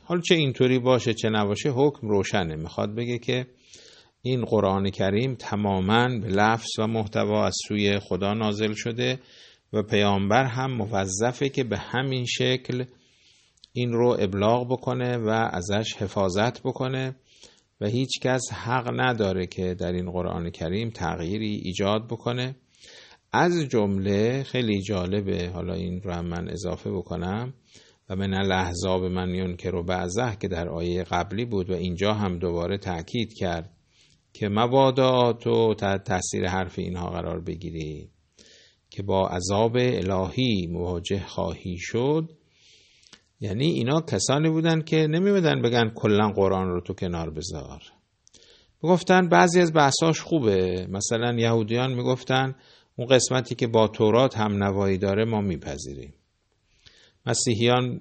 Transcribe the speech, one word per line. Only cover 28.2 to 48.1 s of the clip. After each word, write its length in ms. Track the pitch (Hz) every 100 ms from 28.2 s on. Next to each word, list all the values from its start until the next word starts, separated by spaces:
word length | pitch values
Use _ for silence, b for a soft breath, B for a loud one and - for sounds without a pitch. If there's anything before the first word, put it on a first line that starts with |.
| 98
الاحزاب 720 | 95 98 92 90 87 95 92
من 300 | 92 92 92
ینکر 480 | 90 92 90 - 90
بعضه» 540 | 85 92 90 95 123 101
که 120 | 98
در 200 | 85 85
آیه 340 | 82 87 87
قبلی 420 | 90 90 85 98
بود 260 | 120 104 90
و 40 |
اینجا 400 | 90 90 85 101
هم 240 | 107 101 87
دوباره 400 | 90 85 87 98
تأکید 540 | - 85 82 123 110
کرد 380 | - 95 85 85 _ _ b b b _
که 160 | - 104
مبادا 840 | 104 120 135 135 127 127 127 120
تو 420 | 117 117 113 113
تحت 300 | 104 101 98
تأثیر 440 | - 92 - 104 95
حرف 300 | 95 90 -
اینها 320 | 90 87 87
قرار 300 | 87 85 85
بگیری 680 | 87 82 85 82 76 73 76 _ _ b b b b b _
که 120 | -
با 260 | 98 95 95
عذاب 480 | 90 90 101 113 120
الهی 920 | 123 107 90 95 92 98 127 104 85
مواجه 600 | 85 87 90 90 98 92
خواهی 500 | - 90 95 90 90
شد. 540 | - 113 131 156 160 - b b b b b b b b b _
یعنی 260 | 104 98 147
اینا 340 | 143 120 156
کسانی 500 | 160 98 - 135 160
بودن 320 | 160 165 160
که 140 | 156 160
نمی‌بودن 680 | 156 160 196 202 160 139
بگن 300 | 120 120 113
کلاً 340 | 107 113 104 107
قرآن 400 | 104 95 95 95
رو 120 | 90
تو 140 | -
کنار 360 | 92 95 85 82
بذار. 520 | 78 78 80 65 67 - _ _